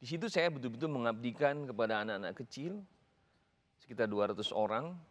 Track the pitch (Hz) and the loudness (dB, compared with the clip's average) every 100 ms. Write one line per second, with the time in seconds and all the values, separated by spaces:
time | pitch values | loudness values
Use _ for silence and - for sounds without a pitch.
0 | 123 165 220 185 170 147 123 113 156 139 | -6 -4 0 4 2 2 -4 -2 -2 0
1 | 117 110 120 110 143 147 139 110 110 107 | 0 0 -2 2 2 2 -4 0 2 2
2 | 107 101 107 98 117 - 156 208 196 _ | 0 -2 -4 -6 -10 -8 -8 -8 -12 _
3 | _ _ _ _ _ _ _ _ - 113 | _ _ _ _ _ _ _ _ -10 0
4 | 110 104 101 104 104 - 107 110 156 180 | 2 4 2 2 -2 2 2 2 -2 -8
5 | 160 | -16